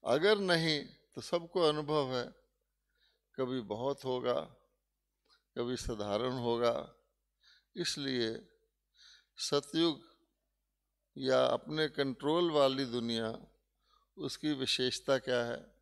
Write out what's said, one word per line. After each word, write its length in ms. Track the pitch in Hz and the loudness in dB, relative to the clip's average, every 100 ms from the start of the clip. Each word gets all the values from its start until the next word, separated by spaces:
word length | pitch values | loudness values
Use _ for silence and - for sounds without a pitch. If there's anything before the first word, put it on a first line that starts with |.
अगर 340 | - 131 190 214 | 2 2 4 2
नहीं 480 | 190 170 160 151 - - _ - | 2 2 2 -2 -4 -16 _ -14
तो 60 | |
सबको 400 | - 175 170 190 | -4 -4 -2 2
अनुभव 540 | 165 151 147 151 135 127 | 2 2 0 0 2 -2
है, 100 | 120 - _ _ _ _ _ _ _ _ _ - | -4 -10 _ _ _ _ _ _ _ _ _ -6
कभी 260 | 127 127 | -4 -4
बहुत 420 | 104 104 131 139 | -4 -4 -2 -4
होगा, 360 | 131 127 123 120 76 - _ _ _ _ _ _ _ _ _ - | -4 -2 0 -2 -2 -14 _ _ _ _ _ _ _ _ _ -8
कभी 200 | 120 123 | -6 -4
साधारण 540 | - 113 104 104 127 | -6 -6 -2 0 0
होगा। 640 | 127 120 117 120 117 - - _ _ _ _ _ _ _ - | -2 -2 2 2 0 -6 -16 _ _ _ _ _ _ _ -8
इसलिए 720 | 170 - 139 127 113 113 - _ _ _ _ _ - - _ - | -6 -4 -2 0 -2 -4 -12 _ _ _ _ _ -20 -20 _ -10
सतयुग 640 | - 143 143 160 170 151 - _ _ _ _ _ _ _ _ _ _ - | 0 0 0 2 2 0 -10 _ _ _ _ _ _ _ _ _ _ -6
या 280 | 131 131 127 | 2 4 4
अपने 420 | 120 - 151 151 | 2 -2 -2 -2
कंट्रोल 640 | - 139 123 143 165 175 | 0 -2 -2 0 2 4
वाली 340 | 151 135 135 135 | 4 4 4 -2
दुनिया, 600 | 120 117 117 113 113 - _ _ _ _ _ _ - | -2 -2 -2 -2 -6 -14 _ _ _ _ _ _ -10
उसकी 360 | 147 - 151 | -8 -4 -4
विशेषता 640 | 143 131 - 127 - - 135 | -2 0 0 0 -2 0 0
क्या 260 | 131 123 120 | 2 0 0
है? 300 | 120 - _ | -6 -10 _